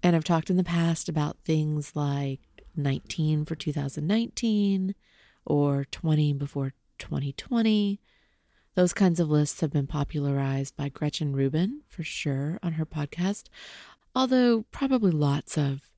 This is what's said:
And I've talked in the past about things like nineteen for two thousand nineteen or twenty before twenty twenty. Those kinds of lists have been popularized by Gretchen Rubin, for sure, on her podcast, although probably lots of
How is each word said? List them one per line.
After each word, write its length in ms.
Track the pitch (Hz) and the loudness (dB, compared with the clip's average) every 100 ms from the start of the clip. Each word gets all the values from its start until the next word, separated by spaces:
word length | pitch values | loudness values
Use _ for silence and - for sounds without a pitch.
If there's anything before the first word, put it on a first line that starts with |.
And 140 | 185 170 | 4 2
I've 80 | |
talked 260 | 151 165 - | 2 0 2
in 80 | 185 | 0
the 60 | |
past 460 | 170 170 165 165 - | 0 0 0 0 -2
about 300 | 156 147 - | -2 -2 -4
things 560 | - 156 151 151 143 147 | -2 0 0 -2 -4 -4
like 440 | 143 143 139 135 _ - - - | -2 -2 -4 -6 _ -20 -12 -4
nineteen 680 | 143 135 - - 156 156 151 | -2 -2 -6 -2 0 0 -2
for 100 | 160 | -4
two 180 | - | -4
thousand 340 | 147 139 143 151 | -2 -4 -4 0
nineteen 880 | 214 226 - 233 208 202 196 190 202 _ _ _ _ - | 0 0 -2 0 2 2 0 -2 -6 _ _ _ _ -2
or 400 | 147 143 139 139 | 2 2 0 -4
twenty 420 | - 160 151 151 | -4 2 4 4
before 400 | 139 143 143 135 - _ _ | 0 -4 -4 -4 -6 _ _
twenty 360 | - 143 139 | -8 -4 -4
twenty. 680 | - - 233 220 214 202 202 _ _ _ _ _ _ _ - | -8 -4 0 2 2 2 -4 _ _ _ _ _ _ _ 2
Those 180 | 180 | 2
kinds 260 | - 190 170 | 4 4 4
of 100 | 160 | 2
lists 300 | 151 147 - | 4 2 0
have 120 | 151 | 0
been 160 | 143 139 | 0 -2
popularized 920 | 147 143 151 143 139 135 135 135 - | -2 -2 -2 0 0 0 -2 -4 -6
by 100 | 139 | -8
Gretchen 460 | - 147 - 147 | -4 -4 -2 -4
Rubin, 480 | 139 135 156 190 294 _ | 0 0 2 -2 -4 _
for 160 | - | -12
sure, 580 | 160 - 156 135 143 170 | -10 -6 -4 -4 -4 -4
on 100 | 170 | -4
her 120 | 160 160 | -4 -6
podcast, 640 | 156 147 - 180 208 - - - - - - _ 247 | -6 -8 -4 -4 -4 -10 -20 -20 -20 -20 -20 _ -2
although 480 | 262 254 247 226 - | 2 4 4 4 -2
probably 400 | - 269 254 202 | -4 0 4 4
lots 460 | 156 143 143 - - | 4 2 0 -2 0
of 240 | 139 139 - | 0 -2 -10